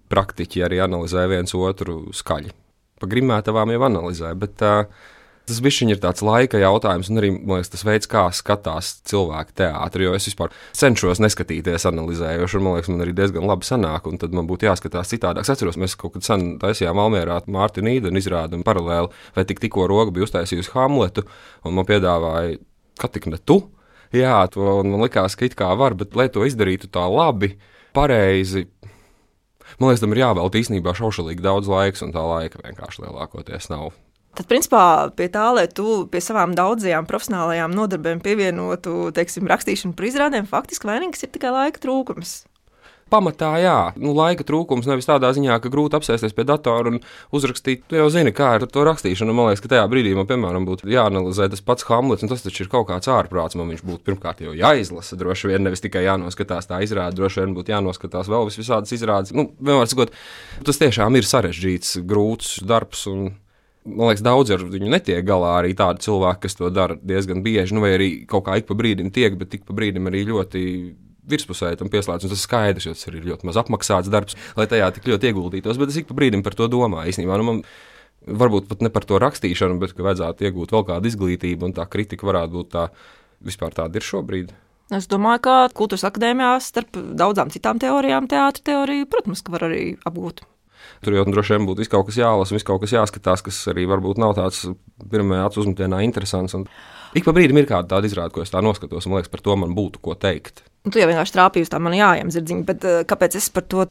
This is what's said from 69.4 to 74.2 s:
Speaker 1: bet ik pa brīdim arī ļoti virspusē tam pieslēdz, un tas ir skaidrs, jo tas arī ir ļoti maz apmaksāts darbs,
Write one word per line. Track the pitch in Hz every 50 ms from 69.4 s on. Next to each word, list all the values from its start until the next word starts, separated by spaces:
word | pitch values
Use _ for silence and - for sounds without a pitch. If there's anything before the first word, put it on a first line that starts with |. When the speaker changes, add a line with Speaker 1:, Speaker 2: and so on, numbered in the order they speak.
Speaker 1:
bet | 98 - -
ik | 98 -
pa | - 95 104
brīdim | 110 104 92 92 92 92 92
arī | 98 101 107
ļoti | 113 101 95 92 - 92 92 90 90 90 90 90 80 - - - - _ _ 139
virspusē | 143 147 - - 90 - 92 87 85 -
tam | 90 101 98
pieslēdz, | 104 98 - 87 87 98
un | 92 101
tas | 95
ir | -
skaidrs, | - 123 117 107 104 95 80 - -
jo | -
tas | - - -
arī | 85 82
ir | 82 87 80
ļoti | - - 90
maz | 101 113
apmaksāts | 117 - 113 - - - 104 92 90 101 104
darbs, | 104